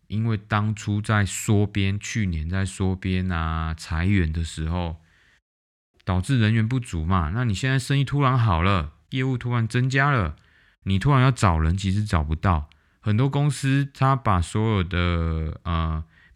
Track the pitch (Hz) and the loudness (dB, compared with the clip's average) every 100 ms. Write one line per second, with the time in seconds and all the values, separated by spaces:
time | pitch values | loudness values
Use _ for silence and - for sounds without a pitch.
0 | _ 107 113 107 107 107 107 107 - 104 | _ -4 -2 -4 -2 -2 -2 -4 -4 -4
1 | 104 107 98 - - 104 101 104 98 104 | 0 0 0 -2 0 2 2 0 -2 -2
2 | - 117 98 80 78 95 95 - 95 95 | -4 -2 -2 -2 -4 -4 -4 -2 -2 -2
3 | 95 92 92 85 80 80 80 80 - 80 | -2 -2 -2 -2 -2 -2 -4 -6 -6 -2
4 | 90 101 82 82 80 - 78 90 85 80 | 2 2 2 -2 -6 -6 -4 -2 -4 -8
5 | _ _ _ _ _ _ _ _ _ _ | _ _ _ _ _ _ _ _ _ _
6 | - 90 92 131 107 113 110 131 120 85 | -2 -2 0 2 4 2 0 -2 -4 -4
7 | 80 95 78 110 123 95 131 135 127 139 | 0 0 0 -2 -2 -2 -2 -2 0 -2
8 | 131 143 135 127 113 82 92 95 73 - | 0 0 2 2 2 2 2 0 -2 -10
9 | _ 131 131 127 123 120 110 123 131 135 | _ -4 -2 -2 -2 -2 0 0 0 2
10 | 143 131 82 - _ _ _ _ 95 95 | 2 2 0 -4 _ _ _ _ -2 0
11 | 120 135 131 120 101 80 80 95 98 98 | 4 4 4 4 2 4 2 2 0 0
12 | 107 85 76 80 101 80 73 _ _ _ | 0 0 0 0 0 0 -2 _ _ _
13 | 107 104 135 143 147 - 135 139 139 - | -2 0 2 2 0 0 0 0 0 0
14 | 135 131 110 92 82 107 113 104 87 87 | 2 2 2 0 0 0 0 0 0 0
15 | 87 85 82 80 80 - 90 82 80 80 | 0 0 -2 -2 -4 -6 -4 -2 -2 -4
16 | 80 _ _ | -8 _ _